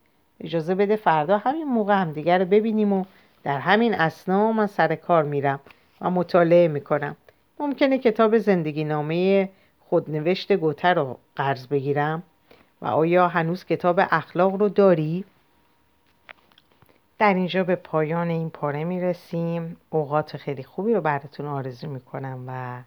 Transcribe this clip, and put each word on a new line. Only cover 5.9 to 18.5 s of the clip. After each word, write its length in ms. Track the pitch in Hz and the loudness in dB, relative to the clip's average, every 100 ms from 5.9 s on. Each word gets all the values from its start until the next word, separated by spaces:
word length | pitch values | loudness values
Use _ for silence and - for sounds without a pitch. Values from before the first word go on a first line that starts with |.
| - | -8
و 100 | 175 | -2
مطالعه 580 | 180 170 180 165 175 170 | -2 2 2 6 6 4
می‌کنم. 480 | 143 - 147 147 160 _ _ _ - | 0 -2 -4 -4 -10 _ _ _ -6
ممکنه 400 | 294 262 277 262 | -6 0 0 2
کتاب 400 | 240 214 220 226 | 0 2 4 4
زندگی 460 | 202 180 156 151 | 2 0 0 -4
نامه 640 | 151 151 147 170 190 196 190 - _ _ _ | -2 -2 -2 0 2 2 0 -6 _ _ _
خودنوشت 640 | 180 - 151 156 190 - | -2 0 -2 -2 -2 0
گوته 360 | 190 160 - 180 | 0 0 0 0
رو 300 | 170 131 - _ - | 2 -2 -6 _ -4
قرض 300 | 139 131 123 | -2 -4 -4
بگیرم. 560 | 143 139 143 151 160 - _ _ _ _ _ | -4 -2 -2 -2 -4 -10 _ _ _ _ _
و 40 | - | -2
آیا 420 | 120 165 180 180 | 0 2 4 4
هنوز 360 | 175 160 180 | 2 -2 -4
کتاب 360 | - 160 180 175 180 | -4 0 2 2 2
اخلاق 440 | 165 - 165 190 | 0 -2 0 0
رو 140 | 190 208 | 2 0
داری؟ 560 | 196 196 160 156 175 - _ _ _ _ _ _ _ _ _ - - _ _ _ _ _ _ _ - | 4 4 4 0 -4 -8 _ _ _ _ _ _ _ _ _ -20 -20 _ _ _ _ _ _ _ 0
در 160 | 214 | 2
اینجا 300 | 185 175 180 | 2 0 -2
به 120 | 180 175 | -2 -2
پایان 520 | - 160 156 170 170 | -2 -2 -2 -2 -2
این 220 | 165 160 | -4 -6